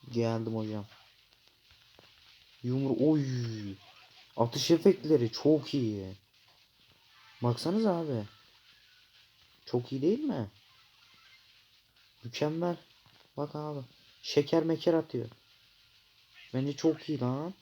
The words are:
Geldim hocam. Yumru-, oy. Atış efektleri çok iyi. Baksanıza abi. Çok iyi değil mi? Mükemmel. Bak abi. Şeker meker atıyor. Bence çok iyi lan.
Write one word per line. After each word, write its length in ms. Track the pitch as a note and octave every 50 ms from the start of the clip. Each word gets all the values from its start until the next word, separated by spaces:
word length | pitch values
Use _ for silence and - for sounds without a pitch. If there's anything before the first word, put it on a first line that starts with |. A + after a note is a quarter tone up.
| - B2+
Geldim 440 | B2 A#2 A#2 A2+ A2+ A2+ A2+ A2+ A2
hocam. 300 | A2 A2 G#2+ G#2+ G#2 G2+ G#2+ - - - - _ _ _ _ _ _ _ _ _ _ _ _ - _ _ _ _ - - - _ _ _ - - - _ _ - _ -
Yumru-, 460 | B2 B2+ C3+ C#3 C3+ B2 G#2+ B2+ D#3
oy. 140 | D#3 D3+ C#3 C3 B2+ B2 A#2+ A#2 A2+ G#2+ G#2 G2+ G2 - - - - - - - - - - - _
Atış 340 | - A#2+ A#2 - C#3+ - -
efektleri 600 | E3+ E3 - G3 F#3 - - D3+ D#3 C#3 A#2+ A2+
çok 420 | - - - - D#3 D3+ B2+ - -
iyi. 420 | C#3+ B2 A2 G#2+ G2+ F#2+ F#2+ G2 - _ _ _ _ _ _ _ _ _ _ _ _ _ _ _ _ _ _ _ - - - - -
Baksanıza 540 | A#2+ A#2+ A#2 - - D3+ F#3 A3 A3+ G#3+ F3
abi. 280 | E3+ E3 D3+ C3+ A2+ G#2 G#2+ - - - - _ _ _ - - _ _ _ - - _ _ _ - - _ _ _ _ _ _ _ _
Çok 260 | - - B2 B2 -
iyi 100 | C3+ C3+
değil 180 | C3+ E3 G#3+ C4
mi? 300 | D#4 C#4+ G#3 C#3+ A2 G2 _ - _ _ _ _ _ _ _ _ _ _ - _ _ - - _ _ _ _ - _ _ _ _ _ _ _ _ _ _ _ _ -
Mükemmel. 540 | A#2+ B2 - D3 D3+ D#3 E3 E3+ F3 F3 E3 - _ _ _ _ - _ - _ _ _
Bak 180 | - D3 D3 -
abi. 240 | D3+ D3+ D3+ D3 C#3+ B2+ - - _ _ - - _
Şeker 420 | - - - D3 C#3+ D3 - E3 D#3+
meker 300 | E3 D#3+ D#3 - F3 E3
atıyor. 360 | D#3+ D#3+ - - B2 A#2 A2+ - _ _ _ _ _ _ _ _ _ _ _ _ _ _ _ _ _ _ _ _ - - - -
Bence 220 | C3 C3 C#3+ C#3+
çok 340 | - - D#3+ D#3 D#3 - -
iyi 100 | D#3 C3
lan. 340 | B2 B2 B2+ C3+ D#3 F3 G3 _